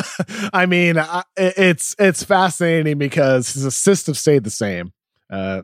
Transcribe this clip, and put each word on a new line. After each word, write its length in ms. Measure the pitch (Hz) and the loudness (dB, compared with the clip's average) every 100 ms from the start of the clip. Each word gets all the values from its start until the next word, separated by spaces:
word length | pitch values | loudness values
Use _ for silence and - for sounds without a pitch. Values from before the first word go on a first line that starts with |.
| - - | -2 -8
<laughs> 320 | 180 220 202 | -8 -6 -4
I 140 | 190 180 | 0 2
mean, 320 | 175 175 160 | 2 2 2
I, 260 | 156 175 - - | -2 -6 -8 -2
it, 160 | 185 185 | -2 4
it's, 400 | 185 160 - - | 2 2 -4 2
it's 260 | 196 - | 2 2
fascinating 760 | - 190 185 - 170 165 156 147 | 0 2 2 0 0 0 0 -2
because 560 | 143 160 135 131 123 | -2 2 2 2 0
his 100 | 139 | -4
assists 440 | 135 - 196 196 - | -4 0 2 2 0
have 100 | 139 | -2
stayed 260 | - 143 | 2 2
the 60 | 104 | 0
same. 420 | - 104 90 90 _ _ _ - | -6 -6 -6 -8 _ _ _ -12
Uh, 300 | 98 95 95 | -8 -6 -6